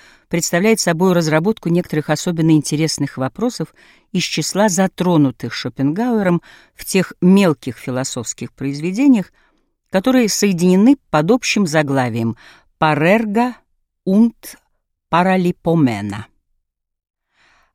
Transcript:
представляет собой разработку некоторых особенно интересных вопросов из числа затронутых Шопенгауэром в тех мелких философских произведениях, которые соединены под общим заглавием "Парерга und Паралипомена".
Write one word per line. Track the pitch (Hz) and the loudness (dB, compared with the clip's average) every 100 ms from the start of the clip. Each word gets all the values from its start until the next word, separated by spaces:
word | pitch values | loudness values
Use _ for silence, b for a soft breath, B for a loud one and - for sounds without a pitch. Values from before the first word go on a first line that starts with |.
| b b b | b b b
представляет | 170 - 175 170 185 | -6 -2 -2 0 0
собой | - 165 185 | 0 0 2
разработку | 175 156 156 170 220 170 | 2 0 0 0 -2 -2
некоторых | 170 175 151 151 | -2 -2 -4 -4
особенно | 151 - 165 160 | -4 -4 0 2
интересных | 156 143 147 160 - 143 - | 2 2 -2 -2 -4 -6 -4
вопросов | 131 - 233 - 160 _ b b b | -6 -4 -6 -6 -10 _ b b b
из | 185 | -6
числа | - - 156 180 214 | -4 -4 -4 0 0
затронутых | 175 190 - 180 170 139 123 120 | 0 -2 -2 0 2 2 -2 -10
Шопенгауэром | - - - 135 165 247 226 185 175 - b b | -10 -10 -4 -4 -2 -2 -2 0 -2 -4 b b
в | b | b
тех | - 190 180 - | -6 -4 -4 0
мелких | 180 196 190 151 - 117 | 4 4 4 0 -4 -10
философских | - 127 131 - 117 - 123 | -8 -6 -6 -8 -10 -10 -12
произведениях, | - 135 143 160 190 285 240 175 _ _ _ _ _ _ | -10 -8 -6 -6 0 4 4 0 _ _ _ _ _ _
которые | 185 226 254 226 | -2 2 2 2
соединены | - 208 180 180 185 220 285 _ | 0 0 2 4 4 6 4 _
под | 156 160 | 0 2
общим | 240 - - 190 | 0 0 -2 0
заглавием | 156 147 135 123 113 113 110 b b b - | 0 0 0 -2 -2 -4 -6 b b b -4
"Парерга | 156 139 156 214 226 202 247 233 _ _ _ _ - | -2 0 2 2 0 -2 -2 -4 _ _ _ _ -2
und | 196 233 - - - _ _ _ _ _ | 2 2 0 -18 -20 _ _ _ _ _
Паралипомена". | 165 180 190 175 - - 165 135 107 104 104 104 _ _ _ _ _ _ _ _ _ _ _ _ _ _ | 0 2 2 0 -2 -2 2 0 -2 -8 -10 -14 _ _ _ _ _ _ _ _ _ _ _ _ _ _